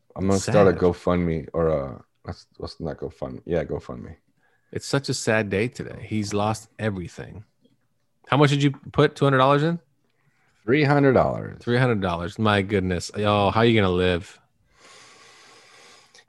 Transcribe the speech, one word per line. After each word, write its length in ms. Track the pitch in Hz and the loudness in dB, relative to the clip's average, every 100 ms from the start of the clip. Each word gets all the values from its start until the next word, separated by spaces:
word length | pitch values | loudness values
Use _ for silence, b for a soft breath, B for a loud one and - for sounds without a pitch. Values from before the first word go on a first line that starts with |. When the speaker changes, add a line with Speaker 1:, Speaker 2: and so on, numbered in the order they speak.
| _ - | _ -4
Speaker 1:
I'm 60 | 95 | 0
gonna 80 | 98 | 0
Speaker 2:
It's 80 | |
Speaker 1:
start 240 | 107 107 98 | 2 4 4
a 40 | |
Speaker 2:
sad. 80 | 85 | 4
Speaker 1:
GoFundMe 680 | 90 85 92 87 85 80 65 | 0 0 -2 0 0 -4 -6
or 160 | 85 82 | -2 -2
a, 360 | 73 67 52 - _ | -2 -4 -12 -20 _
let's, 220 | - - - - | -14 -14 -18 -16
let's 220 | - - | -16 -10
not 160 | 78 69 | -12 -10
GoFundMe. 420 | 67 - 67 64 | -12 -10 -12 -12
Yeah, 200 | - 82 | -4 -4
GoFundMe. 520 | 71 76 - 62 - 82 _ _ _ _ _ | -4 -8 -10 -14 -16 -20 _ _ _ _ _
Speaker 2:
It's 140 | - - | -14 -4
such 220 | 139 139 | -4 -2
a 60 | |
sad 360 | 127 - 110 101 | -4 0 0 0
day 180 | 98 123 | -2 -4
today. 360 | - - - 113 | -6 -14 -14 -8
He's 240 | 107 104 | -6 -4
lost 340 | 104 104 110 - - | -2 -2 -4 -10 -8
everything. 640 | 107 95 85 - 58 101 - _ _ _ _ _ _ _ - | -6 -6 -10 -14 -16 -18 -20 _ _ _ _ _ _ _ -2
How 100 | 131 | 2
much 140 | 143 | 4
did 120 | 143 | 4
you 80 | 143 | 0
put 460 | 135 - - 147 - | -2 -4 0 0 2
two 80 | |
hundred 140 | 139 131 | 2 4
dollars 240 | 131 143 | 4 2
in? 160 | 160 170 - _ _ _ _ _ _ _ | 0 -4 -8 _ _ _ _ _ _ _
Speaker 1:
Three 200 | 107 147 | -2 2
hundred 280 | 143 147 139 | 4 4 6
dollars. 440 | 110 69 57 50 - | 4 2 -2 -10 -10
Speaker 2:
Three 180 | - 120 | -2 2
hundred 220 | 127 107 | 2 0
dollars. 380 | 95 85 87 - | -2 -4 -6 -2
My 240 | 107 101 | 2 2
goodness. 480 | 98 101 92 87 - 104 | 2 0 0 -4 -6 -2
Yo, 340 | 104 104 98 | 2 4 4
how 100 | 110 | 4
are 40 | |
you 160 | 117 113 | 4 4
gonna 120 | 95 | 4
live? 460 | 90 90 87 - - _ _ _ b b b b b b b b b b b b b b b | 2 2 0 -4 -18 _ _ _ b b b b b b b b b b b b b b b